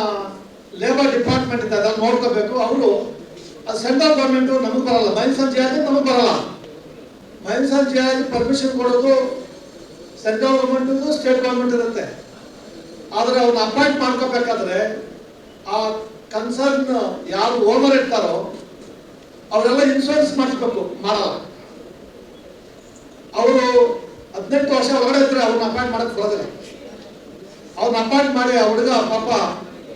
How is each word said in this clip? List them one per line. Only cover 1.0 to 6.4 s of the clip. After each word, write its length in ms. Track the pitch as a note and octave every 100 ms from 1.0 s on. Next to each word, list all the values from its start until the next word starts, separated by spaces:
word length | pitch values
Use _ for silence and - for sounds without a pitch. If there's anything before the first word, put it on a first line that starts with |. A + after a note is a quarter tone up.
| C4+ A#3+
ಡಿಪಾರ್ಟ್ಮೆಂಟ್ 480 | A#3+ B3+ B3+ A#3 G#3+
ಇಂದ 80 |
ಅದನ್ನ 320 | G#3 G#3+ A3 A3+
ನೋಡ್ಕೋಬೇಕು. 540 | B3 B3 G#3+ G#3 B3
ಅವರು 560 | A#3 C4+ A3 G3 - - - - - - -
ಅದು 100 | G#3+
ಸೆಂಟ್ರಲ್ 360 | B3 C#4 D#4 C#4+
ಗವರ್ನಮೆಂಟ್ 360 | C4 B3+ C4
ನಮಗ್ 340 | C4 A#3 B3+ B3+
ಬರಲ್ಲ, 340 | A#3 G3+ G#3+
ಮೈನ್ಸ್ 200 | C4 C4+
ಅಂಡ್ 120 | C4+
ಜಿಯಾಜ್ 220 | B3+ C4
ನಮಗ್ 320 | D4+ C#4+ C#4 C4
ಬರಲ್ಲ. 240 | B3 A3 -